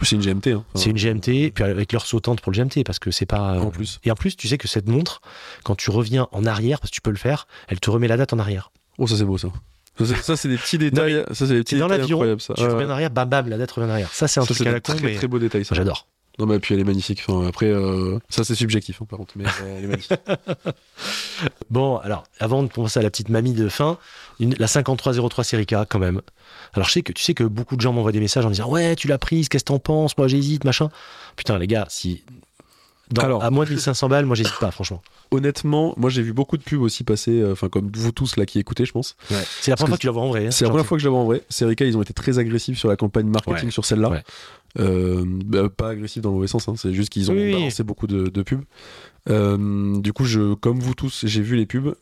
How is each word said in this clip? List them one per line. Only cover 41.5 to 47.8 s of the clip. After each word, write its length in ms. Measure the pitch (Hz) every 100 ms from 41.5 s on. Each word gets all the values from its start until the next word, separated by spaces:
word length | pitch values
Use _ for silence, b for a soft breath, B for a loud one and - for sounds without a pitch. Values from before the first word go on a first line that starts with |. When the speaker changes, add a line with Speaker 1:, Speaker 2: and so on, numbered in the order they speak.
| - 117
Speaker 1:
Rika, 200 | 113 135
ils 120 | 113
ont 40 |
été 120 | 101
très 260 | - - 123
agressifs 380 | 117 117 - 127
sur 100 | 113
la 60 | 101
campagne 320 | 107 110 107
marketing 380 | 107 - - 120
Speaker 2:
Ouais. 60 |
Speaker 1:
sur 140 | 113 -
celle-là. 240 | 110 110
Speaker 2:
Ouais. 140 | 82 B B B B _ -
Speaker 1:
Euh, 440 | 98 92 90 90 90
bah, 420 | 92 98 98 98
pas 200 | 95 113
agressifs 340 | 110 107 -
dans 60 | 110
le 60 | 95
mauvais 120 | 98
sens, 200 | 120 104
hein, 60 | 113
c'est 180 | 95
juste 160 | 92 104
qu'ils 200 | - 95
ont 60 | 196
Speaker 2:
Oui, 80 | 208
oui. 60 |
Speaker 1:
balancé 300 | 190 151 117